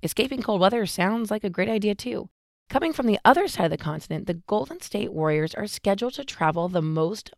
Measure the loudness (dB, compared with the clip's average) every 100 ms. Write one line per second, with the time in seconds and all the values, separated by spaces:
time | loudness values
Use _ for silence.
0 | -6 -2 -2 -2 -2 4 4 4 0 0
1 | 0 0 -2 -2 -2 -2 0 0 0 -2
2 | -4 -8 -8 _ _ _ -4 0 0 2
3 | 2 6 6 6 4 2 0 0 -4 -6
4 | -4 -4 -4 -6 -2 -2 -2 -8 -8 -6
5 | -4 -2 0 2 0 -4 -8 -4 0 0
6 | -2 -6 -10 -2 0 2 0 0 0 2
7 | 0 -2 -12